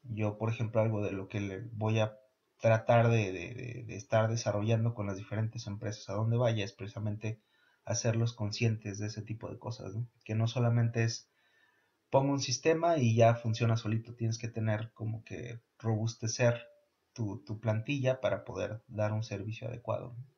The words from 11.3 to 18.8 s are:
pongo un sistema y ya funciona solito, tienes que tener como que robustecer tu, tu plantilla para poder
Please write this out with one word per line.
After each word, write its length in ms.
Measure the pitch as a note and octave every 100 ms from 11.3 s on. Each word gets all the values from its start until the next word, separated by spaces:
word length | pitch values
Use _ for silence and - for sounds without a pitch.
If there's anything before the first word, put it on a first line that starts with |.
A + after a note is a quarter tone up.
| _ _ _ _ _ _ _ _
pongo 220 | C3+ C#3
un 100 | C#3
sistema 560 | B2+ B2 D#3+ E3 E3+ E3
y 180 | A#2+ A2+
ya 200 | A#2 A#2
funciona 420 | A#2 A2 A#2 A2+
solito, 380 | G#2 A2+ A2+ -
tienes 220 | A2+ A2+
que 100 | A#2
tener 440 | A2 A2 G#2+ A2+
como 300 | _ A2+ A2
que 380 | - F#2 E2+ A#2 _ _
robustecer 880 | A2+ G#2+ A2+ - A2+ - A#2+ A#2+ - _ _ _ _
tu, 300 | - G#2+ F#2+ -
tu 140 | A2
plantilla 600 | A2+ G#2+ A2+ C#3+ B2+ C3
para 220 | G2 F#2+
poder 380 | - F2+ G2 G#2+